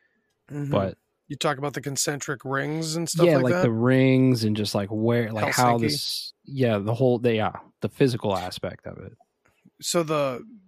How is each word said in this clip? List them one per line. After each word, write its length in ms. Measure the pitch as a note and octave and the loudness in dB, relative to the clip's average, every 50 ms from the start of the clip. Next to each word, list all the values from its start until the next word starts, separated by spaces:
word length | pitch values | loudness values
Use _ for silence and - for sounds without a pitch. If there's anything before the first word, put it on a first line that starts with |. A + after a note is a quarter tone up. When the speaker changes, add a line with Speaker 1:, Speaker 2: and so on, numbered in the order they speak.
| _ _ _ _ _ _ _ _ _ - | _ _ _ _ _ _ _ _ _ -12
Speaker 1:
Mm-hmm. 200 | C#3 D3 C#3+ C#3 | -10 -8 -6 -2
Speaker 2:
But 260 | C3+ G2+ G2 F#2 - _ _ _ _ _ _ - | -2 -2 -2 -2 -6 _ _ _ _ _ _ -14
Speaker 1:
You 80 | C#3+ | -10
talk 220 | - - D#3 C#3+ C3 | -4 -2 -2 -2 -2
about 160 | C#3+ C#3+ - | -6 -6 -6
the 60 | C#3+ | -6
concentric 640 | A2+ C#3+ C#3 - - D#3 D3 C3+ - D#3 C#3 A#2+ - | -8 -6 -6 -4 -4 -4 -4 -6 -6 -8 -10 -8 -6
rings 520 | C3 C3+ C3+ C#3+ D3 D#3 D#3+ D#3+ D#3 D#3 | -4 -4 -4 -2 -4 -4 -6 -6 -6 -4
and 120 | E3+ E3 - | -6 -4 -4
stuff 180 | - D#3+ F3 | 2 4 4
Speaker 2:
Yeah, 100 | F3 D3+ | 6 6
Speaker 1:
like 80 | C3+ B2+ | 4 4
Speaker 2:
like, 80 | B2 | 2
Speaker 1:
that? 100 | F3 F3+ | 2 2
Speaker 2:
the 80 | C#3 A#2+ | 2 2
rings 760 | A2 A2 A#2 B2+ C3 C3 C3 C3 C3 C3 C3 C3 B2 A2 A2 | 2 2 4 4 6 6 6 6 6 6 6 4 4 2 2
and 120 | G#2+ G#2+ | 0 0
just, 180 | G#2+ G#2 - - | 0 -2 -2 -2
like, 140 | G#2 G2+ G2+ | -2 -2 -2
where, 400 | A2 G#2+ A2 A#2 A#2+ A#2+ A#2 G#2+ | -4 0 0 2 2 2 0 -2
like, 220 | A2 G#2+ C#3+ C#3+ - | -2 -2 -2 0 2
how 220 | C3+ B2 A#2+ A#2+ A#2 | 4 4 4 4 2
Speaker 1:
Helsinki? 20 | |
Speaker 2:
this, 500 | A#2 D3+ D3 C3+ - - - - - - _ _ _ | 0 -2 -2 -4 -6 -6 -8 -8 -10 -12 _ _ _
yeah, 340 | - C#3 C3 B2+ A#2 G#2+ G#2 | -10 -2 0 0 2 2 0
the 160 | G2 G#2+ A#2 | 0 -2 0
whole, 240 | A#2 C3+ B2 B2 A2+ | 2 2 2 2 2
the, 160 | B2 A#2+ A2+ | 2 0 2
yeah, 160 | G#2+ G#2 F2 - - - _ _ - | 2 0 -2 -4 -8 -18 _ _ -8
the 80 | - G2+ | -8 -8
physical 460 | _ - C#3+ B2+ A#2+ A2 - G#2 F#2+ | _ 2 2 2 2 -2 -2 -2 -2
aspect 500 | F2+ F2+ F#2 - - - F#2 - - - | -2 -4 -6 -10 -8 -10 -10 -10 -12 -16
of 120 | F2+ F2 - | -16 -16 -16
it. 140 | G2 - A#2 _ _ _ _ _ _ _ _ _ _ _ _ _ | -18 -20 -20 _ _ _ _ _ _ _ _ _ _ _ _ _
Speaker 1:
So 220 | - - - E3+ | -8 -2 -2 -2
the, 400 | D#3+ D3+ D#3+ D3 C#3+ C3+ B2 A#2+ A#2 - - - _ | -2 0 -2 -2 0 -2 -4 -8 -12 -16 -20 -20 _